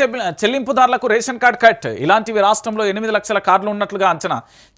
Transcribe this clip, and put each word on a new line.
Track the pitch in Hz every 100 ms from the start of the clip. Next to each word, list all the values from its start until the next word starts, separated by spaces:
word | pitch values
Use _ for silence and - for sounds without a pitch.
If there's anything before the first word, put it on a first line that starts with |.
చెల్లి-, | 269 240 196 165
చెల్లింపుదారులకు | 220 269 247 254 254 349 247
రేషన్ | 220 233 247
కార్డు | 247 -
కట్, | 226 208 123
ఇలాంటివి | 104 139 208 220 214
రాష్ట్రంలో | 196 214 233 214 208
ఎనిమిది | 196 220
లక్షల | 214 202 202
కార్డులు | 190 190 208
ఉన్నట్లుగా | 208 202 202 185
అంచనా, | 165 185 135 - _ _